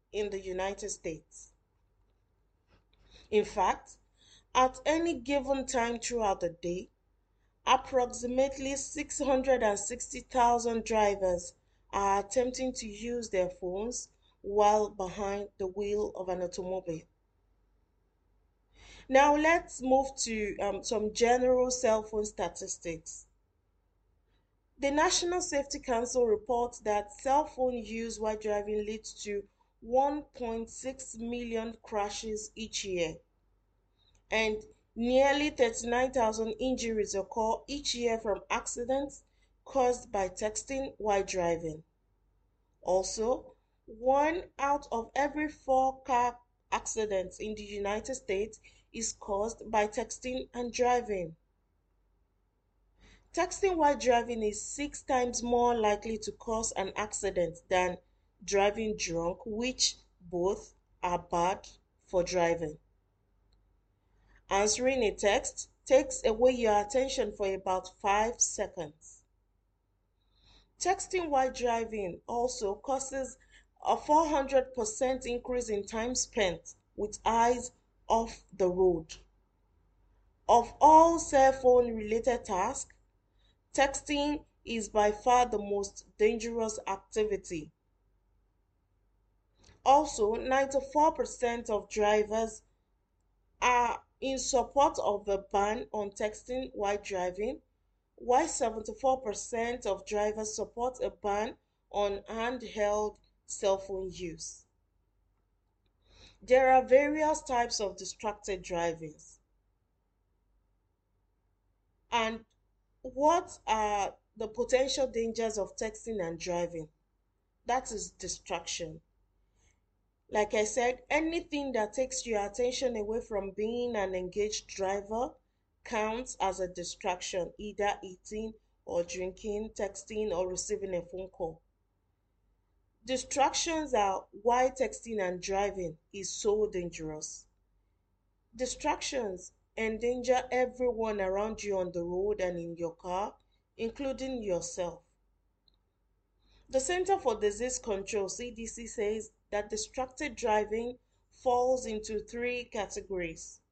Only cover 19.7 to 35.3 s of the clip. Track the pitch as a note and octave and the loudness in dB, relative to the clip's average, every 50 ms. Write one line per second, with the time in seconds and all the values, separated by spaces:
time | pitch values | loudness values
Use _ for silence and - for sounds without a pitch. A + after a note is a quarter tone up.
19.7 | - - B3 C4 C4 C4+ C4+ C4+ - - - A3+ A3+ G#3+ G#3 G3+ - - G3 G3+ | -12 -6 2 4 4 4 4 0 -4 -6 -4 -4 -2 -2 -2 -4 -4 -2 -2 -2
20.7 | G3 F#3+ F#3+ - A#3 G#3 G#3+ G#3+ G#3+ - A#3+ A#3 B3 B3+ B3+ B3+ B3+ B3+ B3 B3+ | -2 -4 -4 -2 -2 -2 -2 -2 2 2 4 6 6 4 6 4 4 4 4 0
21.7 | B3+ - - A3+ A3 A3 G#3+ G#3+ A3 G#3+ G#3+ G#3 - - F#3 F3 F3 - G3 F#3 | 0 0 2 2 2 2 0 -4 -4 -4 -4 -4 -4 -4 -4 -4 -4 -8 -10 -10
22.7 | - - - E3+ E3 E3 - - - - - _ _ _ _ _ _ _ _ _ | -10 -10 -8 -10 -10 -8 -12 -16 -16 -16 -20 _ _ _ _ _ _ _ _ _
23.7 | _ _ _ _ _ _ _ _ _ _ _ _ _ _ _ _ _ _ _ _ | _ _ _ _ _ _ _ _ _ _ _ _ _ _ _ _ _ _ _ _
24.7 | _ - C4 C#4 C#4+ D4+ D#4+ F#4 F4+ - F4+ F4 F4+ F4+ F4 - D4 C#4 C#4 - | _ -2 -2 2 4 4 4 4 2 0 0 0 -2 -2 -2 -2 -2 -2 -2 -2
25.7 | - C#4+ - C4 A#3+ A3+ B3 A#3+ - B3+ A#3+ A3+ G#3 G#3+ - - A#3+ A#3+ A#3+ A#3+ | -8 -8 -4 -2 -2 0 0 0 2 2 4 4 2 0 0 -2 -2 -2 -2 -4
26.7 | - - - G#3+ G#3 G#3 G3+ G3+ - - - C#4 C4+ D4 D4+ D4 - B3 B3+ B3+ | -6 -6 -2 0 0 0 -2 -4 -14 -6 0 2 2 2 2 0 -2 0 0 0
27.7 | B3 A#3+ G#3+ G#3 A3 A3+ A3+ A#3 A3 G#3 A3 G#3+ G#3+ G#3+ G#3+ G#3+ G#3 G#3 G3+ G#3 | 0 -4 -8 -6 -6 -6 -6 -6 -6 -4 -4 -4 -4 -2 -2 -2 -2 -2 -2 -2
28.7 | G#3+ G#3+ G#3 G#3 A3 A3 - - - - - G#3 G#3 G3+ G3+ - _ _ _ _ | -4 -4 -4 -4 -8 -8 -10 -14 -16 -12 -8 -6 -6 -6 -8 -10 _ _ _ _
29.7 | _ _ - A3+ A#3+ C4 C#4 C#4+ D4 D4+ C#4+ - _ - B3 A3+ A3+ A3+ A3+ A3+ | _ _ -6 0 2 2 2 2 0 -4 -8 -12 _ -8 -6 -6 -6 -6 -8 -10
30.7 | - - - C4 C4 C4 - - - A3+ A#3 A#3 A#3+ A#3+ A#3+ A#3 A3+ A3 A3+ A#3 | -12 -10 -8 -10 -8 -8 -14 -16 -12 -10 -8 -8 -6 -6 -6 -4 -4 -6 -6 -6
31.7 | A3+ - _ - A#3 G#3 G3+ G#3 G#3 - A3+ A3 G#3+ G#3 G#3+ - _ - A3 G#3 | -12 -14 _ -6 -4 -2 -2 -2 -6 -8 -6 -6 -6 -6 -8 -12 _ -12 -12 -8
32.7 | - - - G3 F#3 F3 E3 D#3+ E3 - _ _ _ _ _ _ _ _ _ _ | -8 -8 -6 -4 -2 -2 -2 -2 -4 -10 _ _ _ _ _ _ _ _ _ _
33.7 | _ _ _ _ _ _ _ _ _ _ _ _ G#3 A3 A3 G#3+ G#3+ G#3+ - - | _ _ _ _ _ _ _ _ _ _ _ _ 0 2 2 2 0 -4 -8 -16
34.7 | - _ _ _ _ A3 A#3 B3 B3+ C4 C#4 C#4+ | -20 _ _ _ _ -2 0 4 6 8 8 8